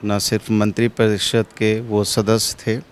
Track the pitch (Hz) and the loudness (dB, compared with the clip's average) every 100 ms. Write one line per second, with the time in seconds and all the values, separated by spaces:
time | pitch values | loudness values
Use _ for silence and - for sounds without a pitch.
0 | 107 104 - 110 - 110 104 101 117 - | -2 -2 0 -2 0 2 2 0 -2 2
1 | 110 104 - 117 107 - 110 110 117 104 | 0 2 0 0 -2 -2 0 0 0 0
2 | 101 - 104 110 - - - 110 - | 0 0 2 2 0 -6 -4 -6 -6